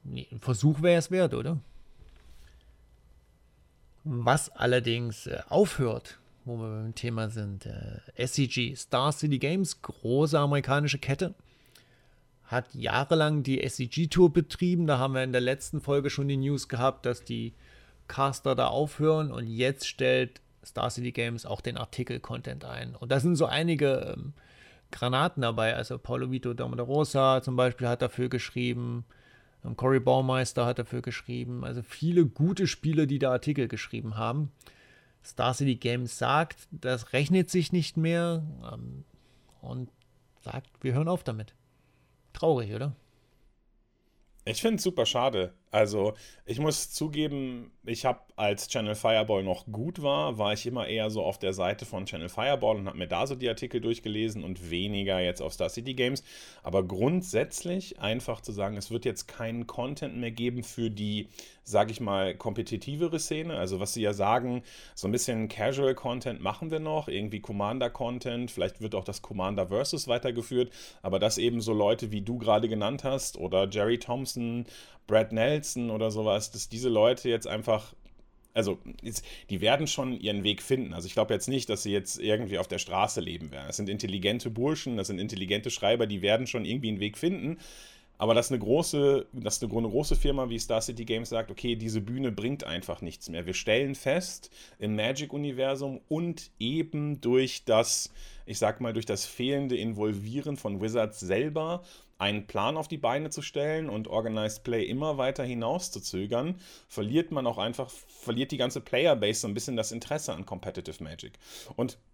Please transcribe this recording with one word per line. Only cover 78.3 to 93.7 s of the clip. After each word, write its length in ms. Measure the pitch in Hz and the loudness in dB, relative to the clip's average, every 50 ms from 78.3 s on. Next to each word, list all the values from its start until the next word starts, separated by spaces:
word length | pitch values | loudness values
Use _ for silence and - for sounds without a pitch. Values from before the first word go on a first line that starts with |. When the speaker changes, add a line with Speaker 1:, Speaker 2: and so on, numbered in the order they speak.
| _ _ _ _ _ | _ _ _ _ _
Speaker 2:
also, 240 | 113 104 101 90 - - - - - | 2 2 2 0 -2 -6 -16 -14 -12
jetzt, 220 | - 117 110 - - - - - - - | -10 -8 -8 -8 -10 -10 -16 -18 -8 -6
die 100 | 101 90 | -4 2
werden 260 | 101 107 135 147 156 | 4 4 4 4 2
schon 320 | 147 - - 131 127 123 - | -2 -2 -2 -2 -2 -4 -2
ihren 240 | - 104 104 202 | -2 -2 0 2
Weg 200 | 190 - 104 - | 2 0 0 0
finden. 320 | - - 135 131 120 - 82 | 0 0 0 0 0 -4 -6
Also 120 | 85 85 | -8 -8
ich 60 | 92 | -2
glaub 180 | - 113 107 - | 2 2 2 4
jetzt 180 | 113 95 - - | 2 0 0 0
nicht, 200 | 135 135 117 - | -2 -2 0 -2
dass 140 | 104 98 | -4 -2
sie 100 | - 104 | 0 0
jetzt 260 | 101 101 92 - - - | 0 0 0 -2 -6 -2
irgendwie 400 | - 107 104 107 123 95 98 85 | 2 2 2 2 2 -2 -2 -2
auf 100 | 92 - | -2 -2
der 100 | 90 90 | -4 -6
Straße 420 | - - 87 92 104 113 - - | -4 -2 2 2 2 2 2 -2
leben 300 | 85 82 80 82 78 73 | -4 -4 -6 -8 -8 -10
werden. 160 | 64 69 69 | -10 -10 -10
Das 100 | 71 - | -8 -6
sind 120 | - 104 95 | -4 -4 -4
intelligente 640 | 101 104 - 98 95 101 90 101 110 113 - 120 | -4 -4 -4 -4 -4 0 0 0 0 0 -2 -4
Burschen, 460 | 107 113 123 147 156 - - 131 117 | -2 0 0 0 0 -2 -4 -4 -4
das 120 | 107 95 - | -2 -2 -4
sind 100 | 101 90 | -4 -4
intelligente 520 | 101 107 107 92 95 92 101 104 107 127 | -4 -6 -4 -6 -2 0 0 -2 0 -4
Schreiber, 360 | - - - 101 117 117 113 | -4 0 4 4 4 4 2
die 160 | 104 104 95 | 0 0 0
werden 240 | 90 101 107 117 131 | 4 4 4 4 2
schon 180 | 120 - 120 107 | -2 -4 -4 -2
irgendwie 240 | - 113 127 117 110 | -2 -2 -2 -2 -2
einen 120 | 107 95 | -2 0
Weg 180 | 104 107 107 - | -2 -4 -4 -2
finden. 400 | - 175 196 170 107 147 165 - - - - - - - - - _ _ _ - | -2 -2 0 0 -4 -6 -6 -6 -12 -20 -20 -20 -20 -20 -20 -20 _ _ _ -2
Aber 140 | 104 110 | 4 6
dass 180 | 113 117 120 - | 6 6 6 4
eine 80 | 135 117 | -2 -2
große, 680 | 101 107 127 160 165 - - 147 143 139 135 131 - - - | 2 4 4 4 4 2 2 4 6 6 6 4 2 -4 -12
dass 260 | 131 - 107 - - | -6 -4 -2 -2 -2
eine 100 | 123 107 | -2 -2
gro-, 80 | 104 117 | 0 0
eine 120 | 113 110 | 0 2
große 260 | 98 135 151 - - | 0 0 2 4 4
Firma 320 | - - 139 139 139 131 120 | 4 6 4 2 2 -2 -2
wie 100 | 117 113 | -4 -6
Star 220 | - - 117 113 | -2 0 0 0
City 240 | 110 - 120 120 113 | 0 -2 -6 -8 -4
Games 240 | 113 110 113 117 - | -2 -2 -2 -2 -2
sagt, 220 | 113 113 113 - | -2 -2 -2 -4
"Okay, 260 | 101 - - 123 117 | -8 -4 -2 -2 -2
diese 240 | 110 110 113 110 110 | 0 -2 -2 -2 -2
Bühne 320 | 101 107 120 131 135 127 | -2 -2 -4 -2 -2 -2
bringt 320 | 104 95 104 123 143 147 - | -2 -2 -2 -2 -2 -4 -4
einfach 380 | - 82 90 - - 82 - | -6 -6 -6 -4 -6 -8 -6
nichts 260 | 90 85 80 - - - | -6 -10 -10 -10 -12 -8
mehr. 160 | 80 85 85 | -8 -6 -4
Wir 80 | 87 | -4
stellen 420 | 92 - - 107 | -4 -4 2 4